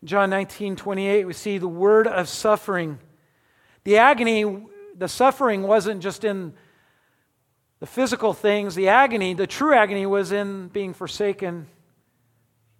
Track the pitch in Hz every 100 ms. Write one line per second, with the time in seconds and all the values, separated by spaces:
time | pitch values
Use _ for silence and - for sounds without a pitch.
0 | 160 202 196 190 190 - 208 185 196 190
1 | 196 208 185 160 214 196 180 170 196 214
2 | 220 190 170 - 220 208 - 185 165 139
3 | - _ _ _ _ _ _ _ - 208
4 | 247 269 233 220 208 196 214 - 415 359
5 | 180 - 254 262 262 202 196 214 190 202
6 | 185 - 220 196 175 - _ _ _ _
7 | _ _ _ _ _ _ _ _ - -
8 | 233 240 220 180 208 208 202 175 190 226
9 | 277 226 185 180 190 - 294 269 208 202
10 | 196 202 185 202 202 196 180 208 196 175
11 | 175 - 208 196 190 170 151 _ _ _
12 | _ _ _ _ _ _ _ _